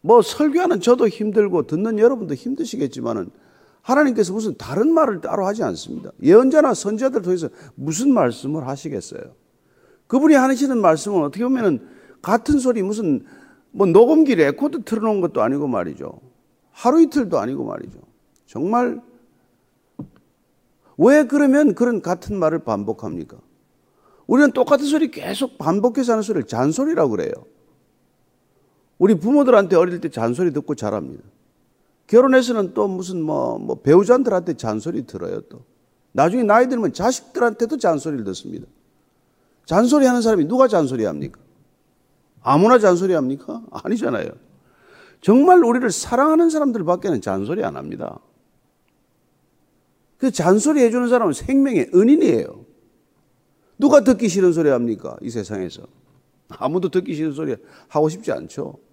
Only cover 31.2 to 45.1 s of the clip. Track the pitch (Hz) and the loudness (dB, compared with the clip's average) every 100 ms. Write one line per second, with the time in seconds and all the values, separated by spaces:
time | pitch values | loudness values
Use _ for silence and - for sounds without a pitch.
31.2 | - _ _ _ _ _ _ _ _ 220 | -20 _ _ _ _ _ _ _ _ 4
32.2 | 262 262 240 233 190 240 202 185 180 185 | 6 4 2 -2 -4 -2 -4 -4 -8 -8
33.2 | 156 151 127 117 113 127 - 165 202 254 | -6 -4 -4 -6 -8 -6 4 4 6 4
34.2 | 247 190 175 147 117 107 107 131 120 92 | 4 -2 -4 -8 -6 -6 -6 -10 -10 -12
35.2 | 87 98 - 120 - _ _ _ _ - | -10 -10 -12 -20 -20 _ _ _ _ 0
36.2 | 151 226 226 214 254 247 202 - 202 262 | 0 2 2 4 2 0 -4 -2 -4 -4
37.2 | - - 240 214 226 285 202 156 160 143 | -8 -2 -2 -2 -6 -2 -2 -2 -4 -8
38.2 | 101 92 - 85 - _ _ _ _ _ | -8 -10 -12 -16 -16 _ _ _ _ _
39.2 | _ _ _ _ _ 170 240 294 262 247 | _ _ _ _ _ 0 4 4 4 2
40.2 | 226 214 151 247 262 202 143 127 107 76 | 2 0 0 2 2 2 0 -2 -4 -4
41.2 | 71 - _ _ _ _ _ _ _ _ | -10 -14 _ _ _ _ _ _ _ _
42.2 | _ _ - 143 202 247 208 175 185 170 | _ _ 0 2 6 6 4 2 0 0
43.2 | 131 139 - 240 - - - 220 - - | -2 -6 -10 -16 -14 -14 -6 -4 -4 -6
44.2 | - - _ _ _ _ _ _ - | -8 -12 _ _ _ _ _ _ -20